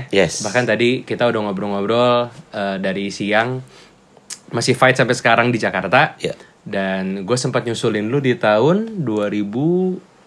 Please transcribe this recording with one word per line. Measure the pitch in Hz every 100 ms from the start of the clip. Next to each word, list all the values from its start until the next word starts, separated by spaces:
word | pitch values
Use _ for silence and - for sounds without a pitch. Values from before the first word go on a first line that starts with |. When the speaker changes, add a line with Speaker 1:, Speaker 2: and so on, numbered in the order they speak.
| 131 98
Speaker 1:
Yes. | 85 -
Speaker 2:
Bahkan | 107 120 120
tadi | 107 120 127
kita | - 104 120
udah | 113 104
ngobrol-ngobrol, | 95 101 101 101 117 123 120 120 - -
eh, | 110 98 98
dari | 95 95 101
siang, | 95 101 104 117 131 131 - - _ _ - _ - -
masih | 120 120
fight | 120 131 127
sampai | 120
sekarang | 123 123 113 120
di | 113
Jakarta. | 110 92 92 127 151 -
Speaker 1:
Iya. | - - - _
Speaker 2:
Dan | - 101 95 95 95 98
gue | 95 123
sempat | 131 120
nyusulin | 113 110 117 104 104
lu | 139
di | 131
tahun | 117 110 107 139 196 226 208
dua | 127 107 104
ribu, | 104 101 113 156 180 185 180 - _